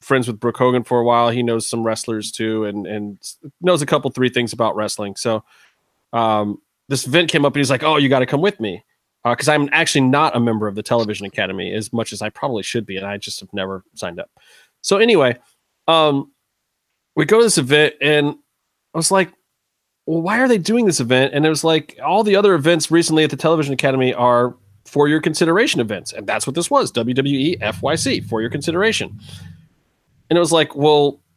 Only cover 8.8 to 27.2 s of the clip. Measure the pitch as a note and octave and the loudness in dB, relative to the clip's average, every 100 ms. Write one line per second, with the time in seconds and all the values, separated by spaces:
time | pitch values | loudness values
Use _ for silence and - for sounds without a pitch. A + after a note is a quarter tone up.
8.8 | - _ _ _ A#2+ A#2+ C3+ D3+ C#3+ D#3 | -14 _ _ _ -4 0 2 2 2 0
9.8 | D#3+ C#3+ B2+ C#3+ D3+ A#2 A#2 A2 G#2+ G2+ | 2 2 2 4 2 0 0 0 -4 -6
10.8 | - A#2+ G#2+ G2+ G2+ - F#2+ F#2+ F#2 G2 | -2 -2 -2 -6 -8 -6 -6 -6 -6 -8
11.8 | G#2+ A#2 A2 G#2 G#2+ - D3 A2+ F#2 A#2+ | -6 -6 -8 -8 -10 -8 -6 -6 -6 -6
12.8 | G2+ F#2+ G2 G2+ - - F#2+ G2+ F#2+ F#2+ | -6 -8 -8 -10 -10 -14 -10 -8 -8 -8
13.8 | - - F#2 E2+ - _ _ _ _ _ | -14 -12 -12 -10 -14 _ _ _ _ _
14.8 | - G3 A#3 G3 B2+ A#2+ _ _ _ _ | -2 2 4 4 4 0 _ _ _ _
15.8 | - E3 D#3 C#3 C#3 _ _ _ _ _ | 2 4 4 0 -4 _ _ _ _ _
16.8 | _ _ _ - D3+ A3 A3+ E3+ B2+ D3 | _ _ _ -4 2 4 4 2 2 4
17.8 | D3+ - C#3+ D3+ D3 D3 _ _ _ _ | 4 2 2 2 2 -4 _ _ _ _
18.8 | _ D#3+ E3 F#3+ F3 _ _ _ _ _ | _ -6 0 0 0 _ _ _ _ _
19.8 | _ _ - E3 E3+ A3 C4 A3 E3 A#3 | _ _ -4 -4 -2 0 2 2 2 2
20.8 | G#3+ D3 A#2+ B2+ C3+ C#3+ D#3 D3+ E3 D#3+ | 2 0 2 2 2 2 0 2 2 0
21.8 | D3+ - C3+ G3 G#3+ G3 G#3 E3+ D3 E3+ | -2 -8 -2 0 2 4 4 4 4 2
22.8 | - E3 E3 D#3 D3+ C#3+ D#3+ D#3+ C#3+ C3 | 2 0 2 2 0 0 0 2 0 0
23.8 | C#3+ C3 B2+ A#2+ B2 A#2+ B2 - _ _ | 0 2 0 2 4 4 2 -4 _ _
24.8 | - C#3+ C#3+ D#3 D#3+ D#3 E3 F3 B3+ E3 | -4 0 2 2 0 2 2 2 2 0
25.8 | A2 G2 - G#2+ G#2+ G#2+ C#3+ D3+ E3+ C#4+ | -2 -4 -8 -10 -6 -4 -4 -4 0 0
26.8 | E3+ - A#2 B2+ | 0 -2 -2 0